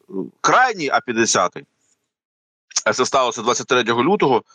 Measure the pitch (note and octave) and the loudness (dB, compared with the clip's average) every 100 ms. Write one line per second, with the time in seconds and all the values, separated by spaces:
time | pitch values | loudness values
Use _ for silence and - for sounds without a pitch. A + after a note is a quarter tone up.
0 | - F#2+ F2 - - G3+ B3+ G3 D3 A#2 | -14 -10 -10 -6 2 4 2 0 -2 -2
1 | - A2+ A2+ A2 F2+ - - _ _ _ | -2 0 0 2 0 -4 -20 _ _ _
2 | _ _ _ _ _ _ _ - - G#2+ | _ _ _ _ _ _ _ -6 -4 -2
3 | B2+ C#3 B2 A#2 A2 A#2+ - B2 A#2 A#2 | 0 0 0 -2 -2 -2 0 0 0 0
4 | C#3 G3+ D3+ A2+ - | 0 2 2 2 -2